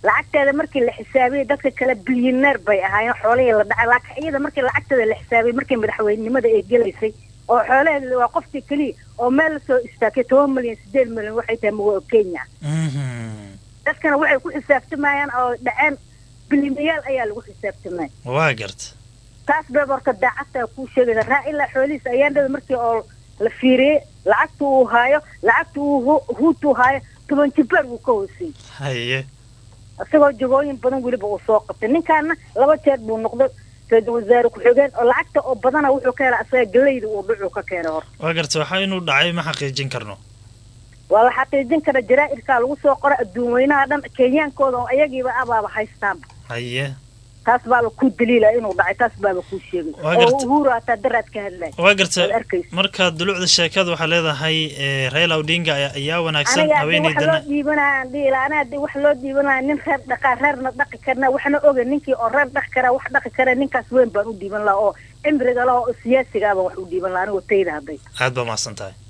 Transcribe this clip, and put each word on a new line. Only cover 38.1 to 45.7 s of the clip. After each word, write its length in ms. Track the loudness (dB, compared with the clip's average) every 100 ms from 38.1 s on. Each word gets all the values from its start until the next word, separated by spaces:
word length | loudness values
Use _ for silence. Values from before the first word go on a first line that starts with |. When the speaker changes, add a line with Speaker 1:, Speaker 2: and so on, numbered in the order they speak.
| -8
Speaker 2:
Waa 160 | -4
gartay, 260 | -4 -4 -4
waxa 200 | -2 -2
inuu 180 | -2 -4
dhacay 320 | 0 0 2
ma 100 | -2
xaqiijin 460 | -6 -6 -6 -6 -6
karno. 300 | -8 -10 -16 -18 -20 -20 -20 -20 -20 -20 -20 0
Speaker 1:
Waa 140 | 4
la 80 | 4
xaqiijin 480 | 2 -2 -2 0 -2
karaa, 200 | 0 -2
jaraa'idkaa 580 | 2 2 2 -4 0 0
lagu 160 | 0 0
soo 140 | 0 2
qoray, 220 | 2 0
adduun 320 | -2 -4 -2
weynaha 340 | 2 2 2 2
dhan, 160 | -2 -4 2
Kenyaankooda 600 | 2 4 0 0 0 0
oo 100 | -2
ayagiiba 420 | 0 0 0 -4 -2
abaaba 280 | 0 -2
haystaanba. 580 | -2